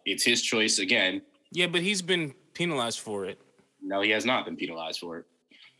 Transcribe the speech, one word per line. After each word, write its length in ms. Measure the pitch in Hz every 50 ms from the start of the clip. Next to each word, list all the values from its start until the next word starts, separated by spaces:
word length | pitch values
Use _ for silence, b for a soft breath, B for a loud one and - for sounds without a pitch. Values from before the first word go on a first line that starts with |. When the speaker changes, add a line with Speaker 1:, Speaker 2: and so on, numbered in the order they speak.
| -
Speaker 1:
it's 200 | 101 95 - -
his 180 | 123 120 113 -
choice 380 | - 120 110 110 110 110 107
again. 420 | 95 95 120 110 95 92 95 98 - _ _ _ _ - -
Speaker 2:
Yeah, 160 | 170 180 170
but 120 | 170 175 170
he's 200 | 202 208 185 175
been 320 | 175 185 175 160 139 - - _ _ -
penalized 460 | - 170 175 151 135 117 117 107 -
for 260 | - 110 104 101 95
it. 120 | 95 98 - - _ _ _ _ _ _ -
Speaker 1:
No, 200 | 95 95 95 98
he 100 | 104 107
has 160 | 107 107 104
not 180 | 120 127 110 98
been 120 | - 85
penalized 420 | - - - 82 82 82 80 78 -
for 200 | 90 85 82 85
it. 60 | - _ _ _ _ _ B B B B B